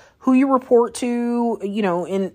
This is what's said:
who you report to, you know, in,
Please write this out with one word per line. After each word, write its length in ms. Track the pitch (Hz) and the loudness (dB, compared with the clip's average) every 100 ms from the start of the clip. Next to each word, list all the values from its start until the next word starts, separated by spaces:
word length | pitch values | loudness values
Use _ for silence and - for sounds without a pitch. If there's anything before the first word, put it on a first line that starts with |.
| - _ | -20 _
who 160 | - | 0
you 180 | 254 277 | 2 4
report 420 | 262 254 240 233 | 0 2 2 2
to, 640 | - 247 240 240 240 233 220 | -2 -4 -4 -2 -2 -2 -4
you 200 | 202 202 | -6 -2
know, 220 | 202 175 | -2 -2
in, 260 | 160 196 185 | -2 -4 -4